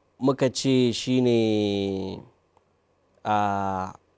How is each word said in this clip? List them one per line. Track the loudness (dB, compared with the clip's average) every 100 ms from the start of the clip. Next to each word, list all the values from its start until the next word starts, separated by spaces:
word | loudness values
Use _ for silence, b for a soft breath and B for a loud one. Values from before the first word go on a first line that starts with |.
| _ -4
muka | -2 2 0
ce | 0 0 2 2
shi | 0 0 2
ne, | 4 4 2 2 0 -2 -2 -4 -6 -10 -16 _ _ _ _ _ _ _ _ _
a, | -2 0 0 -2 -2 -4 -6 -10 _